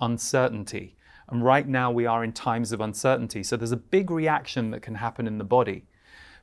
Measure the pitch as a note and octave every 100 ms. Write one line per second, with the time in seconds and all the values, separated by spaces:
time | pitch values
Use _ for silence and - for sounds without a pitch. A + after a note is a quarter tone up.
0 | A#2+ A#2 - C3+ B2+ A2+ G2 G#2 F#2+ -
1 | _ - - A#2+ A#2+ C#3 D3 C3 B2+ A#2+
2 | A#2 A2+ A2+ A2+ - A#2 A2+ A2 G#2+ G#2+
3 | C3 C3 A2+ A2 F#2+ A#2+ A2+ A#2 - F#3+
4 | F#3 E3 D#3 D3 - - A2 A2 - G#2+
5 | A2+ - A#2 G#2+ G#2 B2 G#2+ F#2+ - _
6 | _ - - -